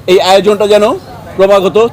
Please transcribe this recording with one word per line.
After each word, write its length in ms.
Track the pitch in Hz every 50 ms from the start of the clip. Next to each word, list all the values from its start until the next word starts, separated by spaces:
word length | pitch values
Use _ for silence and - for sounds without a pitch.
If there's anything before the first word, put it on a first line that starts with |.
| -
এই 140 | 185 185 196
আয়োজনটা 460 | 170 185 190 202 185 208 208 196 214
যেন 280 | 202 208 208 208 226 349 370 - - - - - - -
ক্রমাগত 520 | 151 190 196 202 196 185 196 - 214 233 233